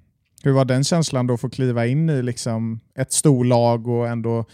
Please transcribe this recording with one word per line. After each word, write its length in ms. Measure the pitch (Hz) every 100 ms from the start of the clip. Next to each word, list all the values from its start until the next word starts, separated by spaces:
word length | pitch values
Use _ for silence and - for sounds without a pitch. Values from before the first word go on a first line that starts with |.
| _ _ _ _
Hur 80 | 143
var 120 | 135
den 200 | 127 127
känslan 420 | 143 170 156 131 123
då, 80 |
att 60 | 120
få 80 | 127
kliva 360 | - 131 117 117
in 240 | 139 165
i 120 | 143
liksom 580 | 123 120 123 113 113 113 -
ett 180 | - 131
storlag 760 | - 156 127 123 120 120 120 117
och 200 | 120 117
ändå, 360 | 117 113 117 110